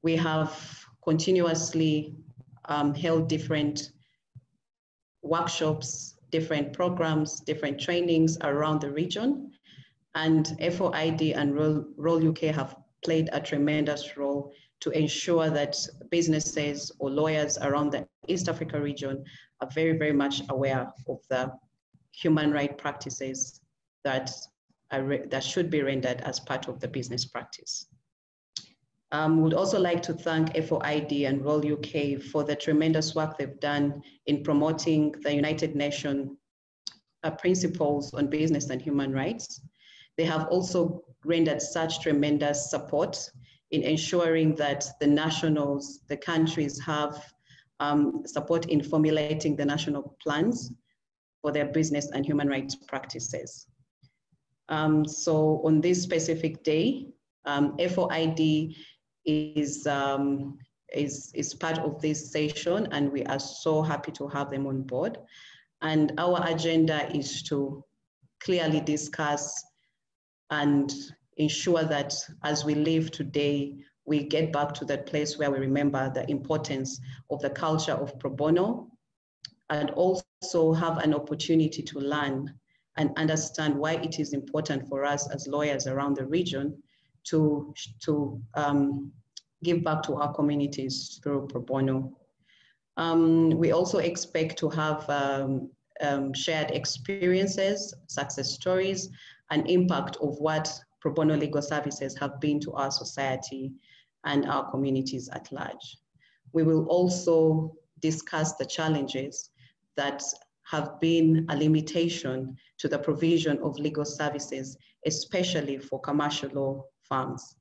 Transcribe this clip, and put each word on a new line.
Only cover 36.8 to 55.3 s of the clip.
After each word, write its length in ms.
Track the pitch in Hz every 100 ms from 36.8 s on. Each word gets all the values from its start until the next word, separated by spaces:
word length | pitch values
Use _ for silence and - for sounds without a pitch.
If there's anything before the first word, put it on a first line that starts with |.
| - - _ _
uh, 80 | 160
principles 840 | 151 180 180 170 - 147 143 139
on 140 | - 139
business 440 | 151 160 147 -
and 120 | 127
human 300 | 151 143 135
rights. 480 | 135 147 233 - - - _ _ - - -
They 80 |
have 240 | 165 160 160
also 560 | 180 185 180 170 - - -
rendered 380 | 151 165 160 147
such 380 | - 170 165 160
tremendous 720 | 165 147 147 147 147 147 -
support 460 | 147 - 147 165 - - - - _ _
in 120 | 156
ensuring 760 | 139 156 - 175 170 160 156 156
that 280 | 147 143 - -
the 60 | 147
nationals, 920 | 147 160 - 165 151 143 143 - - _
the 80 | 143
countries 640 | - 165 160 165 143 -
have, 440 | - 151 147 - - _ _ - _ _
um, 460 | 143 147 147 - -
support 400 | 147 - 165 165
in 160 | 151
formulating 760 | 143 160 156 156 151 156 156 143
the 80 |
national 520 | 143 147 - 143 135 _
plans 520 | - 147 202 240 127 120 _ _ _ _ _ _
for 120 | 151
their 140 | 143 143
business 440 | 160 156 147 139
and 160 | 139 143
human 220 | 143 143
rights 260 | 135 131
practices. 920 | - - 135 - - - 76 - - - _ _ _ _ _ _ _ _ _ -
Um, 380 | 156 156 156 151
so 560 | - -